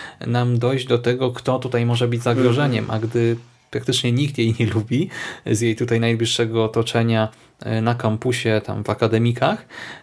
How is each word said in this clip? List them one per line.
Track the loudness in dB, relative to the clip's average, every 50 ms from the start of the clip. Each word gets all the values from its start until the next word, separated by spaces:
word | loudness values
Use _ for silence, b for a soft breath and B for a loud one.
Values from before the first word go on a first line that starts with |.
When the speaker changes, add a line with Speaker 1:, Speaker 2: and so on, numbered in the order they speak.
| B B B B -4
Speaker 1:
nam | -2 0 2 2 2 2 2
dojść | 2 2 0 0 0
do | 2 0 2
tego, | 2 2 0 0 0 -2
kto | -4 -2 -2 -2 -2 0
tutaj | 0 -2 0 0 2
może | 2 2 2 0 0
być | 0 0 0
zagrożeniem, | 0 2 4 4 4 4 2 2 2 0 0 -2
Speaker 2:
Mhm. | -2 -2 -2 -2
Speaker 1:
a |
gdy | -2 0 0 2 2 0 -2 -6 -14 _ _ _ _
praktycznie | -8 -6 -2 -2 -2 0 0 0 2
nikt | 2 0 0 0 0
jej | 0 0 2 2
nie | 0
lubi | 0 0 0 -2 0 0 -2 -2 -2 B B B B B B B
z | -2 0 0
jej | 2 0 0
tutaj | 0 0 0 0 2
najbliższego | 2 2 2 2 0 0 0 0 0 0 2 0 0
otoczenia, | 2 2 0 -2 0 0 0 2 2 2 2 0 0 -4 b b b b -12 -6
e, | -4 -2 0
na | 0 0 0
kampusie, | 0 0 0 -2 0 -2 -2 -2 -2 0 0 0 0 0
tam | -2 -6 -4 -4
w | -4
akademikach, | -2 0 0 2 2 2 2 2 2 2 0 0 0 -2 -6 B B B B B B B